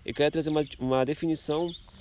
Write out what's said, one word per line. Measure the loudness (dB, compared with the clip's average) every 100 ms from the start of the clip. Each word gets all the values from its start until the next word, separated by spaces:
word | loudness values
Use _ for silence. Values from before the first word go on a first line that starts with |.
| -6
eu |
quero | 0 2
trazer | 2 0
uma, | 0 -2 -4
uma | 0 2 2
definição, | 0 -2 0 0 0 -2 -6 -16 -20